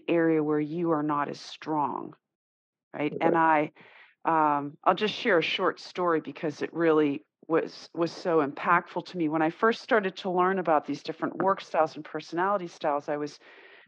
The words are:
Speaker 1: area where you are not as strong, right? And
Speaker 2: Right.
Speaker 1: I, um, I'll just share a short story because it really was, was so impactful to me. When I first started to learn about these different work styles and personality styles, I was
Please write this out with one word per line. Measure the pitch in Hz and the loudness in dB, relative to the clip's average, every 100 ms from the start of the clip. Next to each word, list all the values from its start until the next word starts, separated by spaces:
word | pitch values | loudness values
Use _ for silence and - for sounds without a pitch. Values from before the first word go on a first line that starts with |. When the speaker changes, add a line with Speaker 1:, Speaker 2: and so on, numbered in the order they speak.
| - | 0
Speaker 1:
area | 170 165 156 | 2 4 2
where | 151 151 | 2 0
you | 151 170 170 | -2 -2 0
are | 156 | 0
not | 151 147 143 | 0 -2 -4
as | - | -8
strong, | - - - 156 135 - - - _ _ _ _ _ _ _ | -14 -12 -4 -2 -2 -4 -10 -16 _ _ _ _ _ _ _
right? | - 147 147 | -6 -4 0
And | 165 165 | 0 4
Speaker 2:
Right. | 330 151 156 - - - - _ - | 4 4 0 -6 -20 -20 -20 _ 0
Speaker 1:
I, | 160 151 143 | 2 2 2
um, | 143 151 | -4 0
I'll | 175 | 2
just | 185 208 - | 2 0 -2
share | 247 175 | 2 2
a | |
short | 156 - 175 - | 2 0 -2 -2
story | - - 175 160 | -8 -4 0 0
because | - 143 160 139 | -4 -6 -6 -6
it | - | -6
really | 160 165 156 147 143 - _ - | 0 4 4 4 0 -10 _ -2
was, | 160 - - - | -2 -2 -8 -10
was | 160 165 | -4 -4
so | - 185 165 139 | -2 0 2 2
impactful | 147 190 175 - 175 - | -2 2 2 2 -8 -8
to | 180 | -4
me. | 156 | -2
When | 160 | 2
I | 156 | 0
first | - 226 233 | 2 0 0
started | - 226 190 - | 0 0 0 -4
to | 196 | -2
learn | 180 180 190 | 2 2 2
about | 170 151 - | 2 2 0
these | 143 | -6
different | - - 151 - | -8 -6 -6 0
work | 190 190 | 0 0
styles | - 180 156 151 | -2 0 0 -2
and | 151 | -10
personality | 156 151 165 190 202 175 | -10 -6 -2 0 -2 -4
styles, | - 160 143 151 | -6 -2 -2 -4
I | 147 | -6
was | 147 - - - - - | -6 -10 -20 -20 -20 -20